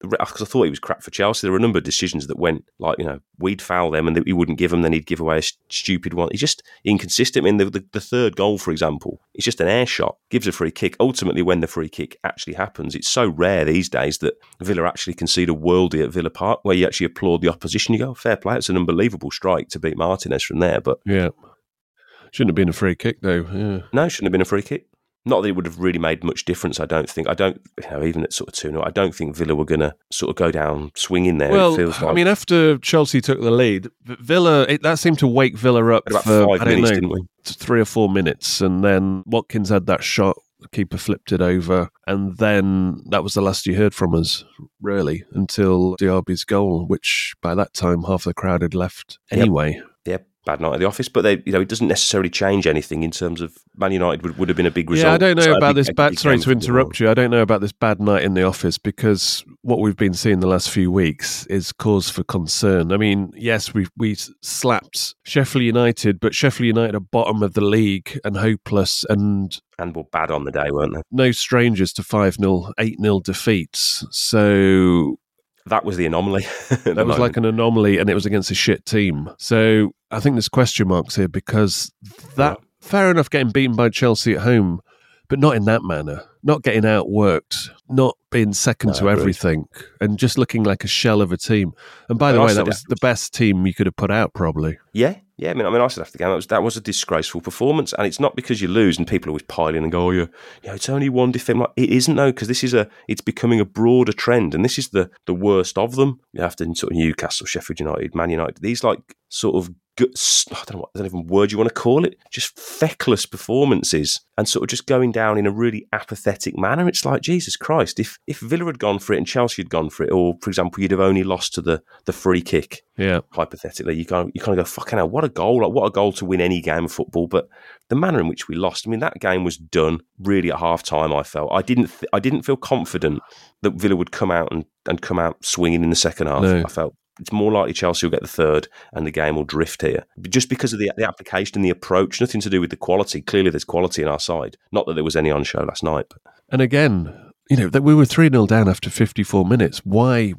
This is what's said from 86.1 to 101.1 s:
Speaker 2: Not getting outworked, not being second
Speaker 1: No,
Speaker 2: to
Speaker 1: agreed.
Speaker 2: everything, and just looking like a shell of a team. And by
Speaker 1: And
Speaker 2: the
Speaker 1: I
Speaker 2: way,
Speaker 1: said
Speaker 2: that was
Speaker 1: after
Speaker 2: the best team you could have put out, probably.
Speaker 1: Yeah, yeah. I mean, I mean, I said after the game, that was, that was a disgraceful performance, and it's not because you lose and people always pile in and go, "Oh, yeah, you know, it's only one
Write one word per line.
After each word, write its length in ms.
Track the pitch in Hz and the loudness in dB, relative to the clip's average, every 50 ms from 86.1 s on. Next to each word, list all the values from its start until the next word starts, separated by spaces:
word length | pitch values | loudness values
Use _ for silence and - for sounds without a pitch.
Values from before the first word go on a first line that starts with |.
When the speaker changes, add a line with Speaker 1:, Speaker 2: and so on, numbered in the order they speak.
| 73 - - - _ _ | -8 -10 -12 -16 _ _
Speaker 2:
Not 220 | - 139 151 143 - | -2 0 0 0 0
getting 200 | 127 110 110 107 | 0 2 2 4
outworked, 840 | 110 107 104 - - 101 104 104 98 87 78 - _ - - - - - _ _ - | 4 2 2 0 0 0 2 4 4 2 2 -2 _ -8 -10 -10 -12 -16 _ _ -2
not 280 | 131 131 131 127 - - _ _ | 2 2 2 2 0 -4 _ _
being 220 | - 120 110 104 98 | 0 0 0 0 0
second 360 | - - - - - - 107 | 0 0 -2 -2 0 0 -2
Speaker 1:
No, 20 | - | 0
Speaker 2:
to 120 | - 98 98 | 2 2 2
Speaker 1:
agreed. 100 | 104 85 | 2 4
Speaker 2:
everything, 440 | 71 95 87 - - 92 80 78 73 - - - - - _ - | 2 0 0 0 0 0 0 0 -2 -8 -14 -20 -20 -20 _ -4
and 180 | 101 107 104 101 | -2 -2 0 0
just 200 | - 120 - 135 | 0 0 2 0
looking 260 | 123 - - 113 107 | 0 0 0 0 0
like 220 | 101 98 - - | 0 0 -2 -4
a 20 | 98 | -4
shell 340 | - - - 120 110 104 | -2 0 2 2 4 2
of 120 | 101 87 90 | 2 2 0
a 40 | 87 | -4
team. 360 | - - 110 107 98 85 - - - - - - - - | -2 0 0 0 0 0 -4 -8 -18 -20 -20 -16 -8 -6
And 100 | 120 113 | -2 2
by 120 | 147 143 | 2 4
Speaker 1:
And 80 | 127 120 | 6 6
Speaker 2:
the 40 | |
Speaker 1:
I 40 | 131 | 6
Speaker 2:
way, 40 | 113 104 | 6 6
Speaker 1:
said 40 | 104 | 4
Speaker 2:
that 80 | 98 90 | 2 0
was 80 | 104 - | -2 -4
Speaker 1:
after 120 | - - | -4 -4
Speaker 2:
the 60 | 123 104 | -2 0
best 320 | - 127 120 - - - - | 2 2 2 0 -4 -6 -2
team 340 | - 120 107 98 92 92 95 | 0 2 2 4 2 2 0
you 60 | 90 | 0
could 140 | - 104 92 | 0 0 -2
have 100 | - - | 0 -2
put 120 | 107 95 | -2 0
out, 240 | 101 110 110 - - | 0 0 0 -2 -2
probably. 460 | - 92 80 78 76 78 80 76 - _ _ - | -2 -2 -2 0 0 -2 -2 -4 -6 _ _ -2
Speaker 1:
Yeah, 240 | 104 117 151 196 190 _ _ _ | 0 2 2 0 -4 _ _ _
yeah. 140 | - - 80 | -8 -6 -4
I 20 | 87 | -2
mean, 120 | 127 110 | -2 -2
I 40 | 90 | 0
mean, 120 | 107 120 | 2 2
I 60 | 120 123 | 2 0
said 120 | - - | -2 -6
after 120 | 80 - - | -12 -12 -8
the 60 | - | -4
game, 100 | 85 92 | -2 -2
that 60 | 95 | -2
was, 120 | 85 92 - | -2 -2 -2
that 160 | 110 104 90 | -2 0 0
was 140 | 117 - 113 | -2 -4 -6
a 40 | |
disgraceful 600 | 107 - 95 - - - 90 80 78 - - 85 | -6 -6 -6 -6 -4 -2 -2 -2 -2 -4 -8 -10
performance, 500 | - - - - 113 135 151 156 139 - | -10 -10 -4 -2 0 0 2 0 -2 -4
and 160 | - - 104 95 | -4 -4 -4 -4
it's 140 | - - | -2 -2
not 160 | 139 143 - - | -2 -2 -2 -4
because 240 | - - 123 104 | -4 -4 -2 -2
you 80 | 101 87 | -2 0
lose 280 | 92 113 110 95 80 82 | 2 4 4 4 4 2
and 80 | 87 | 0
people 240 | - - 90 - 80 | -2 -2 -4 -4 -4
always 120 | 76 76 - | -6 -8 -8
pile 320 | - - - 82 78 80 | -8 -4 -2 -2 0 0
in 80 | 80 78 | -2 -2
and 80 | 80 | -2
go, 160 | 85 87 87 90 | 0 0 0 2
"Oh, 40 | |
yeah, 160 | 92 90 85 85 - - - - - - - | 2 0 -2 -4 -6 -14 -20 -20 -20 -18 -16
you 60 | - | -14
know, 60 | 98 | -12
it's 120 | 101 - - | -10 -8 -6
only 220 | 135 139 143 | -4 -2 -2
one 240 | 139 | 0